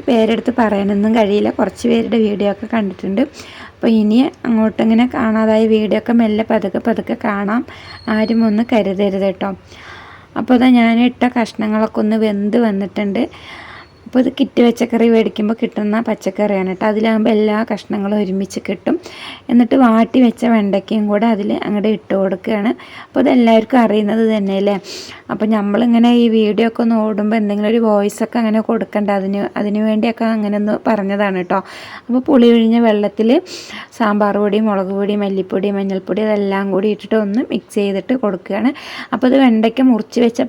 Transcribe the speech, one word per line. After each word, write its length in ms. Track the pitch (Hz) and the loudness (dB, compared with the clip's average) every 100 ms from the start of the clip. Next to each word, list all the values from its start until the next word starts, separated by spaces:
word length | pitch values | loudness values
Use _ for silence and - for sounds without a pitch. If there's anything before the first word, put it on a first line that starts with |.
| - | 0
പേരെടുത്ത് 460 | 233 220 226 247 240 | 2 2 0 -2 0
പറയാനൊന്നും 520 | 214 202 202 202 214 226 | 0 0 0 0 2 2
കഴിയില്ല. 340 | 202 208 214 - | 2 2 0 -2
കുറച്ച് 260 | 185 - 240 | -4 -2 0
പേരുടെ 280 | 233 208 226 214 | 0 0 0 0
വീഡിയോ 260 | 196 202 | 0 -2
ഒക്കെ 140 | 196 220 226 | -4 -4 -4
കണ്ടിട്ടുണ്ട്. 460 | 196 - 196 202 285 - - - - | -4 -6 -4 -2 -4 -6 -20 -20 -20
അപ്പോൾ 160 | - 247 220 | -4 0 2
ഇനി 180 | 214 233 277 - 247 | 4 2 0 -2 -2
അങ്ങോട്ടിങ്ങനെ 580 | 220 220 - 220 226 254 - | 0 0 0 2 2 2 0
കാണാതായ 480 | 220 220 220 220 220 | -2 0 2 2 2
വീഡിയോ 260 | 214 214 220 | 2 2 -2
ഒക്കെ 120 | 214 233 | 0 2
മെല്ലെ 240 | 226 214 220 | 2 0 0
പതുക്കെ 300 | 220 196 - 240 | -2 -2 -4 -4
പതുക്കെ 300 | 208 - 240 220 | -4 -4 -6 -4
കാണാം, 380 | 202 202 233 - - - - - | -4 -2 -4 -6 -12 -20 -12 -4
ആരും 320 | 220 214 226 226 | 0 0 2 2
ഒന്ന് 140 | 208 233 | 0 0
കരുതരുത് 540 | 226 190 190 202 190 196 | 0 0 0 0 0 -2
കേട്ടോ. 220 | 185 196 185 - - - - - - - - | -2 -6 -8 -14 -20 -20 -20 -20 -20 -12 -6
അപ്പോൾ 160 | 226 254 | 2 4
ഇതാ 100 | 254 240 | 6 6
ഞാൻ 180 | 226 226 247 | 4 4 2
ഇട്ട 160 | - 247 | 0 -2
കഷ്ണങ്ങളൊക്കെ 640 | 247 214 - 214 214 220 233 | -2 -4 -4 -4 -2 -2 -2
ഒന്ന് 120 | 214 220 214 | 0 0 0
വെന്ത് 320 | 202 208 233 226 | -2 0 0 0
വന്നിട്ടുണ്ട്. 560 | 196 196 226 202 196 285 - - - - - - - - | 0 -4 -4 -4 -2 -4 -8 -20 -20 -20 -20 -20 -20 -4
അപ്പോൾ 160 | 254 | -2
ഇത് 100 | 254 - | 0 -2
കിറ്റ് 220 | - - | -4 0
പച്ചക്കറി 420 | 240 233 240 220 233 | 0 0 -2 0 2
മേടിക്കുമ്പോൾ 440 | 226 214 - 208 226 | 2 0 -2 -4 -2
കിട്ടുന്ന 400 | 226 - 208 220 233 | -6 -4 -2 -2 -4
പച്ചക്കറിയാണ് 600 | 208 - 196 208 196 185 | -6 -6 -2 -2 -2 -2
കേട്ടോ. 120 | 185 220 | -2 -2
അതിലാകുമ്പോൾ 400 | 208 226 220 220 214 | 0 0 0 2 2
എല്ലാ 200 | 214 214 226 | 2 0 -4
കഷ്ണങ്ങളും 460 | 208 - 208 196 208 | -6 -6 -6 -2 -2
ഒരുമിച്ച് 380 | 190 190 190 - - | -2 -4 -6 -8 -8
കിട്ടും. 300 | - - 349 - - - - - | -6 -4 -6 -6 -18 -18 -14 0
എന്നിട്ട് 260 | 240 226 269 | 2 4 4
വാട്ടി 340 | 240 220 226 262 | 4 4 2 2
വെച്ച 200 | 240 226 233 | 2 2 0
വെണ്ടയ്ക്കയും 500 | 226 202 196 190 214 208 | 0 0 -2 -2 -2 0
കൂടെ 160 | 208 233 | 0 0
അതിൽ 140 | 208 208 233 - | 0 -2 -4 -4
അങ്ങോട്ട് 240 | 208 214 208 | -2 0 -2
ഇട്ട് 160 | - 196 | -2 -2
കൊടുക്കുകയാണ്. 500 | 190 190 - 214 214 - - - - | 0 -2 -4 -2 -2 -4 -8 -20 -6
അപ്പോൾ 140 | 277 | 0
ഇതെല്ലാവർക്കും 540 | 269 262 226 220 220 254 | 2 4 6 4 4 2
അറിയുന്നത് 380 | 220 214 208 226 220 | 2 2 0 0 0
തന്നെയല്ലേ. 440 | 214 196 196 202 196 - - - - - | 0 0 0 0 -2 -6 -16 -16 -16 -8
അപ്പോൾ 140 | - 214 | -4 0
നമ്മളിങ്ങനെ 560 | 220 202 208 240 233 240 240 | 0 0 0 2 4 4 4
ഈ 20 | 233 | 4
വീഡിയോ 320 | 220 208 208 233 | 2 2 2 0
ഒക്കെ 100 | 226 | 0
ഒന്ന് 120 | 233 226 | 0 0
ഓടുമ്പോൾ 320 | 214 208 208 226 | 0 -2 0 0
എന്തെങ്കിലും 280 | 208 202 208 | 0 -2 0
ഒരു 80 | 233 220 | 2 2
വോയിസ് 340 | 208 202 - 220 | 2 0 -2 -4
ഒക്കെ 120 | 247 | -2
അങ്ങനെ 180 | 220 220 214 | 0 0 0
കൊടുക്കണ്ട, 420 | 226 202 208 202 202 | -2 -4 -4 -2 -2
അതിന്, 200 | 190 202 - - | -2 -4 -4 -4
അതിന് 200 | 208 208 220 | -2 0 0
വേണ്ടിയൊക്കെ 360 | 214 233 226 226 220 | 0 -2 -2 -2 -2
അങ്ങനെ 200 | 208 208 | -2 -2
ഒന്ന് 160 | 208 214 247 | -2 -2 -2
പറഞ്ഞതാണ് 520 | 208 196 202 202 185 | -2 -2 -2 -2 -2
കേട്ടോ. 160 | 175 196 - - - - - | -2 -4 -4 -14 -18 -14 -4
അപ്പോൾ 160 | 247 254 | -2 2
പുളി 200 | 269 233 | 6 6
ഒഴിഞ്ഞ 240 | 233 226 233 233 | 6 4 4 4
വെള്ളത്തിൽ 440 | 208 202 202 226 302 - - - - - - | 2 0 0 2 2 0 -12 -16 -16 -12 -4
സാമ്പാർ 400 | 214 208 208 202 | 0 2 2 2
പൊടി, 180 | 208 214 220 | 0 0 0
മുളക് 240 | 196 185 196 | 0 -2 -2
പൊടി, 180 | 202 208 | -2 -2
മല്ലിപ്പൊടി, 460 | 202 190 190 190 202 196 | -2 -4 -4 -2 -2 -2
മഞ്ഞൾപ്പൊടി 440 | 196 190 185 196 214 | -4 -4 -4 -2 -2
അതെല്ലാം 420 | 208 196 196 196 | 0 -2 -2 -2
കൂടി 160 | 190 208 208 | 0 0 -2
ഇട്ടിട്ട് 200 | - 220 | -2 -2
ഒന്ന് 180 | 202 220 302 | 0 -2 -2
മിക്സ് 240 | 226 - 214 | -4 -4 -4
ചെയ്തിട്ട് 360 | 202 196 190 254 | -2 -2 -2 -2
കൊടുക്കുകയാണ്. 480 | 208 180 - 202 240 285 - - - 233 | -2 -4 -6 -2 -2 -4 -10 -16 -10 -2
അപ്പോൾ 100 | 254 | 2
ഇത് 60 | 269 262 | 4 4
വെണ്ടയ്ക്ക 420 | 220 226 233 262 | 4 2 2 2
മുറിച്ച് 280 | 220 220 240 240 | 2 -2 0 0
വെച്ച 140 | 233 | 0